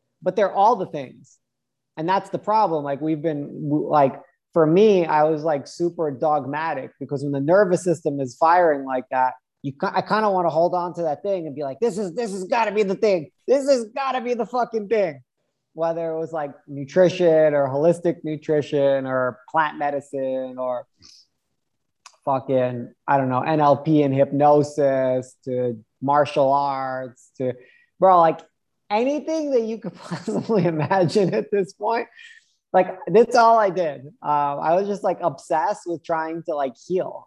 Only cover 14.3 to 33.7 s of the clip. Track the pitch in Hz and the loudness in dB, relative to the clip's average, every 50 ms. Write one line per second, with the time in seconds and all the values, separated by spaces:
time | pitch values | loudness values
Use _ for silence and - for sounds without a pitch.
14.3 | 247 226 220 - 247 254 233 233 - 220 208 190 226 214 196 165 143 131 - _ | -4 -4 -4 -4 -4 -4 -4 -4 -4 -8 -4 -2 0 0 0 -2 -4 -10 -16 _
15.3 | _ _ _ _ _ _ _ _ _ 160 165 165 165 165 165 165 160 160 165 160 | _ _ _ _ _ _ _ _ _ -4 -4 -4 -2 -4 -4 -6 -6 -6 -6 -6
16.3 | 160 160 147 139 131 - _ - 143 143 139 135 - 185 185 170 180 180 180 165 | -6 -8 -8 -8 -10 -16 _ -14 -12 -12 -12 -2 4 4 4 4 4 4 4 6
17.3 | 160 156 156 151 147 143 139 131 135 143 151 170 170 175 - 175 156 - - 156 | 6 6 6 6 4 4 2 0 0 2 2 2 2 2 0 -2 -2 -2 -6 -8
18.3 | 156 147 - - 151 151 143 - 151 143 139 139 139 135 135 131 131 131 127 123 | -8 -6 -4 0 0 0 0 0 0 2 2 2 2 0 0 -2 -2 -2 -2 -2
19.3 | 113 - _ - - 160 156 151 156 151 147 143 143 139 131 - - 135 135 131 | -4 -8 _ -4 0 0 0 0 -2 -4 -4 -4 -4 -4 -8 -8 -8 -6 -4 -4
20.3 | 131 131 131 127 127 127 127 127 123 120 120 - _ _ 101 - - - _ _ | -4 -4 -6 -8 -8 -8 -6 -6 -6 -6 -8 -12 _ _ -20 -20 -20 -20 _ _
21.3 | _ _ _ _ _ _ _ _ _ _ _ _ _ _ _ - _ _ _ 143 | _ _ _ _ _ _ _ _ _ _ _ _ _ _ _ -20 _ _ _ -2
22.3 | 135 131 127 - 135 127 127 123 123 120 123 - - _ _ - 139 139 131 127 | -2 -2 -2 0 0 0 0 0 -2 -6 -10 -12 -16 _ _ -2 0 0 0 0
23.3 | 127 127 139 156 160 147 147 143 139 131 - 160 156 151 147 139 135 135 139 135 | 0 -2 0 0 0 2 4 4 2 2 2 2 2 2 2 2 2 2 0 0
24.3 | - 139 147 147 147 147 139 147 - 156 143 135 135 131 131 127 127 127 123 - | 2 2 4 4 6 4 4 0 -2 0 0 0 2 0 0 0 -2 -2 -4 -8
25.3 | _ _ _ 135 127 123 123 123 117 110 - _ _ _ 127 135 143 147 143 143 | _ _ _ -6 -4 -4 -4 -4 -6 -8 -12 _ _ _ -2 0 2 2 2 2
26.3 | - 156 139 135 139 139 143 139 135 135 135 131 131 131 131 123 117 _ _ _ | 2 2 2 4 2 2 0 -2 -4 -4 -6 -6 -6 -8 -10 -12 -14 _ _ _
27.3 | _ - 131 127 120 - - _ _ _ _ _ _ _ 180 190 185 175 165 160 | _ -6 -6 -6 -6 -8 -14 _ _ _ _ _ _ _ 4 6 8 8 6 4
28.3 | 160 - - _ _ _ _ _ _ _ _ _ 208 220 247 269 294 302 294 320 | 2 0 -8 _ _ _ _ _ _ _ _ _ -4 -2 -2 -2 -2 -4 -4 -4
29.3 | 320 320 302 285 269 240 226 214 226 208 - 180 - - - - 170 - - 220 | -4 -4 -4 -2 -2 -2 -2 -2 -6 -8 -10 -12 -14 -14 -12 -12 -12 -10 -8 -6
30.3 | 214 - 131 - 180 175 170 175 160 151 147 - 196 190 180 - - 220 190 - | -6 -6 -4 0 0 2 2 0 0 -2 -2 0 2 2 2 2 2 2 2 2
31.3 | 202 220 208 - 208 202 185 - - _ 208 214 226 233 - - _ - - - | 0 -2 -2 -2 -2 -2 -2 -4 -8 _ -4 -4 -2 -2 -4 -8 _ -20 -20 -20
32.3 | - - _ _ _ _ _ _ - 185 180 185 - - - - 170 214 233 233 | -20 -20 _ _ _ _ _ _ 2 2 2 2 -2 -8 -6 2 4 4 4 6
33.3 | - 240 233 226 226 226 214 196 | 4 6 6 6 6 6 4 2